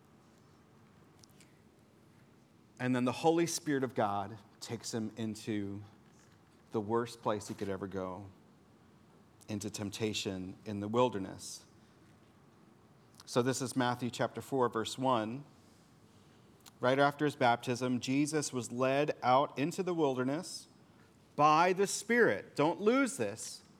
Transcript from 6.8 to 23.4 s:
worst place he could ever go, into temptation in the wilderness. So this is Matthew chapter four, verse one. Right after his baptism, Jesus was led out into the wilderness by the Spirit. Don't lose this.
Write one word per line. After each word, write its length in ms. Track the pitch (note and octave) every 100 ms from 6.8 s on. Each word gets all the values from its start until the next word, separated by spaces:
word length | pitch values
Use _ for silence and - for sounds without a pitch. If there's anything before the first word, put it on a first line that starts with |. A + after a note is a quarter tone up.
worst 400 | G2+ A#2 A#2+ -
place 280 | B2 G#2 -
he 60 |
could 140 | A2+ G2
ever 200 | F#2+ G2
go, 380 | F#2+ F#2 F#2 G2+ - - - - - - - - - - - -
into 220 | G#2 G#2
temptation 840 | - G2+ - A2 G#2 G#2+ F#2 F#2 -
in 140 | - G2+
the 100 | G#2
wilderness. 760 | A#2 B2+ G2+ F#2+ F#2+ - - - - - - - - - - - - - - - - - -
So 180 | - B2+
this 180 | A#2+ B2+
is 140 | B2+
Matthew 360 | - - - A#2+
chapter 300 | - A#2 -
four, 280 | - C3+ A#2+
verse 280 | A2 G#2+ -
one. 460 | C3 A#2+ G#2+ B2+ D3 - - - - - - - - - - - - -
Right 200 | B2+ C3+
after 260 | C#3+ C#3+
his 100 | D3
baptism, 640 | - B2 A#2+ - A#2 B2+ B2
Jesus 540 | B2+ C3+ D3 D3+ C3+
was 180 | B2+ G#2+
led 460 | A#2+ C3 C#3 D3+ -
out 380 | B2 B2+ C#3+ -
into 240 | D3+ E3+
the 120 | F#3
wilderness 760 | E3+ C#3+ B2+ B2+ D3 F#3 - - - - - - - -
by 380 | - D3+ D#3 F#3
the 140 | F#3 G3
Spirit. 720 | - - A#3+ F#3 G2+ - -
Don't 240 | F#3+ -
lose 360 | G#3 B3+ C4 -
this. 460 | G#2 G#2+